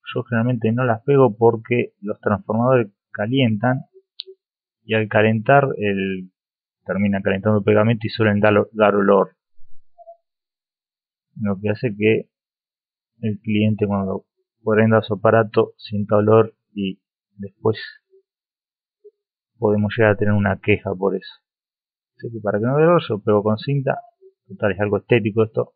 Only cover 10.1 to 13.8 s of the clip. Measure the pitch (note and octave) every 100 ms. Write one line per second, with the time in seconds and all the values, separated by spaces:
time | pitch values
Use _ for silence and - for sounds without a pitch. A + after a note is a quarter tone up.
10.1 | E5+ _ _ _ _ _ _ _ _ _
11.1 | _ _ - G#2 G2 G#2 G#2 B2+ G#2 G#2+
12.1 | A2 - _ _ _ _ _ _ _ _
13.1 | _ A2 G2+ A2 - G#2+ G2+